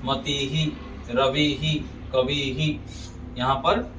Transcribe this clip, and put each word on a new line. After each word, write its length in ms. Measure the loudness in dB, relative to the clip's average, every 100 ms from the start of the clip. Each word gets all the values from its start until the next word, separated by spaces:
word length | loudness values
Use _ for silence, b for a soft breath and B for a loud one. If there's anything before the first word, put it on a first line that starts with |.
मति 360 | -2 -2 0 -2
ही, 340 | 0 0 0 -2 -10 -12 -2
रवि 380 | 2 4 4 2 2
ही, 120 | 0 0 -2 -10 -2
कवि 280 | 2 2 2 -2 0
ही। 220 | 0 0 -6 B B B -12 -2
यहाँ 180 | 2
पर 420 | 4 4 2 0